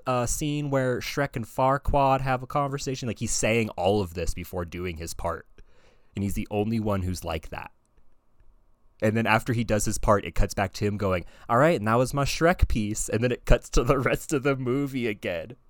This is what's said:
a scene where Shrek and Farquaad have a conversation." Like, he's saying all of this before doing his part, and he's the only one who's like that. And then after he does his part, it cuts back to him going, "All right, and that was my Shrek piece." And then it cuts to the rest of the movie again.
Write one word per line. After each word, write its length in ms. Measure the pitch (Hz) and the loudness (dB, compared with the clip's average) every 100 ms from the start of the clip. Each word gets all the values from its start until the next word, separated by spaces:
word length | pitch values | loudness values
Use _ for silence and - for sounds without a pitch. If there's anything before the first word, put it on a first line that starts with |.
| - | -4
a 200 | 127 117 | -2 -2
scene 440 | - 151 147 147 | -2 -4 -2 -2
where 300 | 135 127 120 | 0 0 -2
Shrek 360 | - - 139 - | -4 -4 -2 -4
and 80 | |
Farquaad 800 | 110 - 131 139 - 143 135 135 | -8 0 2 2 2 2 4 2
have 200 | 131 127 | 0 -4
a 40 | 127 | -2
conversation." 600 | 147 139 139 - 131 123 | -4 -2 -4 -6 -6 -6
Like, 120 | 101 | -4
he's 140 | 113 | -4
saying 360 | - 113 117 107 | 0 2 2 0
all 300 | - 92 104 | 0 2 4
of 140 | 90 | 2
this 180 | 87 82 | -2 -2
before 320 | - 87 90 | -2 -4 -6
doing 320 | 85 87 90 82 | -6 -6 -8 -8
his 160 | 85 | -10
part, 340 | - 85 82 - - - - - _ - - | -6 -6 -6 -10 -20 -20 -20 -20 _ -12 -4
and 60 | |
he's 120 | 101 | -2
the 140 | 107 - | -2 -2
only 300 | 104 107 113 | 0 0 0
one 220 | 107 98 | 0 0
who's 200 | 92 90 | -2 -4
like 280 | 85 82 - | -4 -6 -6
that. 200 | - - _ _ _ - - _ _ - - _ _ _ - | -12 -14 _ _ _ -20 -20 _ _ -20 -20 _ _ _ -2
And 140 | 107 113 | 0 2
then 100 | 110 | 4
after 260 | 110 - | 2 2
he 120 | 117 | -2
does 200 | 113 107 | 0 0
his 140 | 110 104 | 0 0
part, 260 | - 101 | 4 2
it 120 | 87 - | 2 0
cuts 180 | 104 | 0
back 180 | - 98 | 2 -4
to 120 | - 104 | -2 -4
him 100 | 101 | -2
going, 280 | 101 90 - - - | 0 -2 -4 -12 0
"All 100 | 117 | 4
right, 200 | 156 151 | 4 4
and 80 | 104 | 2
that 80 | 117 | 2
was 180 | 127 | 2
my 100 | 143 | 0
Shrek 440 | 139 - 160 180 - | -2 2 2 4 4
piece." 400 | 117 104 107 - | 4 0 -4 -2
And 140 | 110 | 0
then 100 | 123 | 0
it 120 | - | 0
cuts 240 | - 120 - | 4 4 4
to 120 | - | 2
the 160 | 120 135 | 4 2
rest 340 | 120 139 - | 2 -2 -2
of 120 | 151 | -2
the 100 | 135 131 | 0 -2
movie 520 | 123 135 143 131 117 | 0 -2 -2 -4 -4
again. 480 | 104 104 87 104 - _ | -4 -4 -6 -8 -14 _